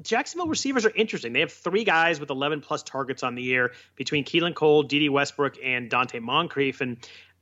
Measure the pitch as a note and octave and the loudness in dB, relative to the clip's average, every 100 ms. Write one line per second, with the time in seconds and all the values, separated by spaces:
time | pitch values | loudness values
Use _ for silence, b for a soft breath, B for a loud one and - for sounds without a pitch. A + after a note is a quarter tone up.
0 | - A3+ C#4+ F4 E4+ - C#4 C4+ A3 - | -2 -2 -2 -4 -4 -2 0 2 2 2
1 | A3 E3+ A#2 B2+ E3+ - F3 G3 G3 E3 | -2 -2 -2 0 -2 -2 -2 0 2 4
2 | E3 D#3 D3 C3+ C#3+ D3+ - D3+ - C3+ | 4 0 -4 -2 -2 -2 -4 -6 -6 -6
3 | C3 C3+ B2+ A#2+ B2+ B2+ B2 B B B | -6 -4 -6 -4 0 2 2 B B B
4 | B2+ D3+ C#3 E3 E3+ - D#3 D3+ C3+ C#3+ | -2 -2 0 2 0 2 6 6 4 2
5 | D3+ C#3+ C#3+ - C#3 - C3 B2 A#2 B2 | 2 2 0 0 -2 -2 -4 -2 0 0
6 | C3 B2 A2+ D3 E3+ C#3 C3+ - B2+ A#2+ | 0 -4 -2 0 0 0 0 -2 -4 -6
7 | B B B B | B B B B